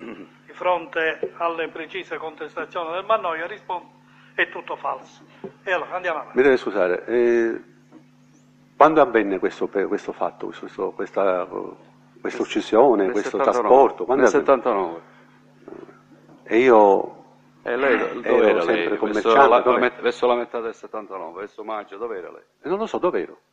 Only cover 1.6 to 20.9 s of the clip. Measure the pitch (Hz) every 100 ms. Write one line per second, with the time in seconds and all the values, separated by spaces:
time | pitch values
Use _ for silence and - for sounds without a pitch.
1.6 | 160 160 156 190 170 156 160 151 156 170
2.6 | 151 185 165 170 196 220 185 160 170 208
3.6 | - 180 - _ _ _ _ - 175 180
4.6 | - - 139 131 - - - - - -
5.6 | 202 180 139 175 180 156 123 123 135 127
6.6 | - 101 90 87 - 120 120 117 113 -
7.6 | - _ _ - _ _ _ _ _ _
8.6 | _ - 151 156 135 113 101 92 98 -
9.6 | 92 101 87 98 - - 87 - 95 -
10.6 | 95 - 98 - 98 - 98 92 90 98
11.6 | 95 - - _ _ _ 98 - 104 110
12.6 | - 107 139 110 95 104 117 104 110 123
13.6 | 107 127 131 - 117 135 123 143 135 135
14.6 | 123 101 90 82 - _ _ _ _ _
15.6 | - - - - _ - _ - - 110
16.6 | 131 113 104 95 - - - _ _ _
17.6 | - 120 139 110 104 123 117 110 107 90
18.6 | 85 85 85 101 110 104 110 113 - 120
19.6 | 127 117 123 - 120 120 123 120 117 120
20.6 | 113 104 -